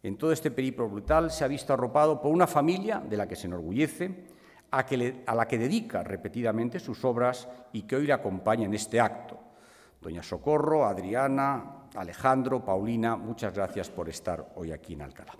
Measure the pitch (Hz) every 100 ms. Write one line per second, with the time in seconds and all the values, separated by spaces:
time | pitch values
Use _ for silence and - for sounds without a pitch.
0 | 101 98 160 156 151 123 131 131 113 107
1 | - 160 165 - 139 139 - 131 123 147
2 | 156 147 147 165 175 147 151 190 208 202
3 | 135 104 101 90 90 87 80 110 151 -
4 | 180 185 - - - - _ 135 131 127
5 | 120 127 - 117 113 120 123 220 220 92
6 | 85 95 98 120 113 110 120 180 147 107
7 | 131 120 123 127 - - - 110 104 131
8 | 147 131 104 92 107 113 101 104 - 113
9 | 110 - - - - - - - - _
10 | 82 82 - 87 139 151 147 156 113 92
11 | 95 120 139 135 139 131 - - - 101
12 | 90 - 127 135 127 127 104 95 107 117
13 | 113 113 107 117 107 92 95 101 87 -
14 | 80 78 - 82 - - 82 78 - 76
15 | 71 67 -